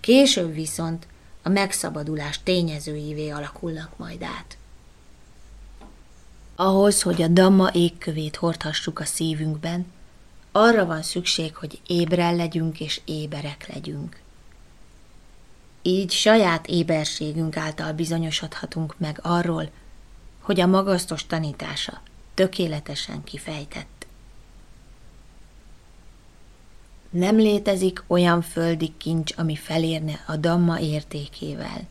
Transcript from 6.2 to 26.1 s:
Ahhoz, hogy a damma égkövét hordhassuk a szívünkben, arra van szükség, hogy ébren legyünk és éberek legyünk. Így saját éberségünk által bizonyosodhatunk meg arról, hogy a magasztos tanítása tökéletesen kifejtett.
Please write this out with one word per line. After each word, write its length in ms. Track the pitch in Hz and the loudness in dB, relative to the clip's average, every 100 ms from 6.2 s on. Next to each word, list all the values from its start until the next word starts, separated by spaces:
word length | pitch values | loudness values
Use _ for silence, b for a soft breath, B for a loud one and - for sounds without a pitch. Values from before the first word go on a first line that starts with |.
| - - - - | -20 -20 -20 0
Ahhoz, 460 | 190 190 202 196 | 4 6 6 6
hogy 200 | 175 170 | 2 2
a 60 | 170 | 6
damma 420 | 170 185 190 185 | 8 8 8 6
égkövét 640 | 170 175 - - 156 156 - | 4 2 0 -6 -4 -6 -2
hordhassuk 600 | 170 160 156 156 - 156 | -2 -2 -4 -4 -6 -6
a 60 | |
szívünkben, 840 | 151 - 160 156 156 151 165 175 175 - - - - - - | -6 -4 -2 -2 -2 -4 -4 -6 -6 -12 -20 -20 -20 -20 -2
arra 340 | 202 226 226 175 | 4 6 6 2
van 160 | 160 | -2
szükség, 540 | 160 180 175 - 160 156 | -4 -4 -2 -2 -4 -8
hogy 240 | 156 - - | -14 -14 -2
ébren 500 | 175 165 175 170 170 | 0 2 2 2 2
legyünk 440 | 170 170 160 156 | 0 -2 -2 -4
és 200 | 156 - | -8 -8
éberek 640 | - 156 151 147 143 147 - | -6 -8 -6 -8 -10 -12 -12
legyünk. 480 | 143 151 147 165 - - - - - - - - - - - - - - - - - | -12 -10 -10 -10 -14 -20 -20 -20 -20 -20 -20 -20 -20 -20 -20 -20 -20 -20 -20 -20 -6
Így 280 | 175 185 190 | 0 0 0
saját 560 | - 214 226 190 165 - | 2 6 6 6 2 0
éberségünk 920 | 170 165 160 151 - 151 151 160 156 | 0 0 0 -2 -6 -6 -4 -4 -4
által 360 | 156 156 156 | -6 -6 -6
bizonyosodhatunk 1040 | 156 165 165 165 151 156 - 165 - 156 - | -4 -2 -2 -2 -4 -8 -10 -10 -6 -8 -4
meg 200 | 156 151 | -6 -6
arról, 480 | 165 175 170 160 156 b b b - - - - | -2 0 0 -4 -6 b b b -20 -20 -20 -18
hogy 200 | - 185 | -2 2
a 60 | 180 | 4
magasztos 600 | 190 196 185 175 156 - | 4 4 0 -2 -8 -4
tanítása 720 | 165 156 139 - 147 - - - - - | -4 -4 -8 -10 -8 -8 -10 -20 -20 -10
tökéletesen 920 | - 185 190 175 151 - 143 - 151 | 0 0 2 -4 -4 -8 -10 -10 -12
kifejtett. 840 | 147 143 - 151 147 - - - - - - - - - - - - - - - - - - - - - - - - | -12 -14 -10 -10 -10 -14 -14 -18 -20 -20 -20 -20 -20 -20 -20 -20 -20 -20 -20 -20 -20 -20 -20 -20 -20 -20 -20 -20 -20